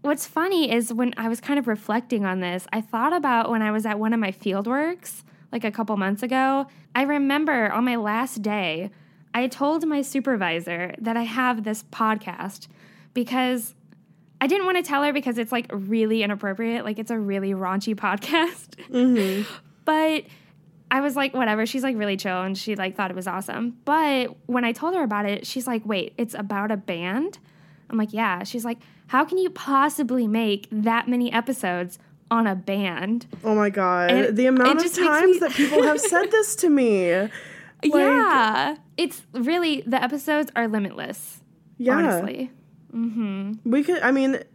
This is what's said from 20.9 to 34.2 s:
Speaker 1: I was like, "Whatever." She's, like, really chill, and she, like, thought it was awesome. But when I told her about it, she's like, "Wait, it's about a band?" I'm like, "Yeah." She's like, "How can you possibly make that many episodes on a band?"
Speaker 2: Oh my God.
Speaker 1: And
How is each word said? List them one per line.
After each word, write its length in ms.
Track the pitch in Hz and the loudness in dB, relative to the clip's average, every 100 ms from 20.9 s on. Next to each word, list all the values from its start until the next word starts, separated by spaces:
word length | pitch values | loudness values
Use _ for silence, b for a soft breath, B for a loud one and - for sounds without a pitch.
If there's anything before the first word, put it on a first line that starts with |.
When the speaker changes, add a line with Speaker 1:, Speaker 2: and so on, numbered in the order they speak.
Speaker 1:
I 120 | 262 | 0
was 140 | 277 269 | 0 0
like, 180 | 269 | -2
"Whatever." 320 | 262 233 214 226 | 0 0 0 -2
She's, 160 | 269 | -2
like, 160 | 269 233 | -4 -2
really 180 | 208 196 | -2 -2
chill, 240 | 202 185 | -2 -4
and 160 | 185 190 | -4 -6
she, 180 | - | -6
like, 220 | 202 185 185 | -4 -4 -4
thought 140 | 190 | -6
it 60 | 180 | -4
was 100 | 185 | -6
awesome. 500 | 180 190 - 240 240 | -6 -6 -6 -6 -6
But 500 | - 302 311 269 247 - - | 0 2 4 2 -2 -6 -4
when 180 | 254 | 0
I 80 | 240 | 0
told 220 | 233 311 | -2 -2
her 80 | 370 | 0
about 240 | 269 208 208 | 0 -2 -2
it, 200 | 208 - | -4 -6
she's 200 | - 254 | -8 -4
like, 180 | 226 | -4
"Wait, 300 | 214 202 - - | -2 -4 -4 -6
it's 160 | 233 | -6
about 380 | - 202 202 208 | -6 -6 -4 -2
a 80 | 208 | -4
band?" 600 | 190 170 180 208 330 - b b b b b | -4 -6 -4 -2 -4 -6 b b b b b
I'm 80 | 226 | -2
like, 160 | 214 | -2
"Yeah." 280 | 214 226 180 | 0 -2 -2
She's 220 | 202 247 | -4 -6
like, 140 | 233 233 b b b | -6 -8 b b b
"How 140 | 262 302 | 2 2
can 100 | 370 | 2
you 140 | 370 | -2
possibly 760 | - - 269 285 294 262 254 226 | -4 0 4 4 2 -2 0 2
make 400 | 220 226 202 - | 2 2 -2 -2
that 340 | 214 214 226 233 | -2 2 2 0
many 240 | 247 240 | 0 2
episodes 680 | 226 240 262 190 180 180 - b b _ | 0 -2 -2 -2 -2 -4 -8 b b _
on 160 | 233 226 | 2 2
a 80 | |
band?" 720 | 190 180 196 196 165 190 233 - - | 0 -2 -2 -2 -2 -2 -2 -4 -8
Speaker 2:
Oh 100 | 220 | 0
my 140 | 214 208 | 2 2
God. 420 | 202 185 180 175 | 2 2 4 4
Speaker 1:
And 260 | 180 | 4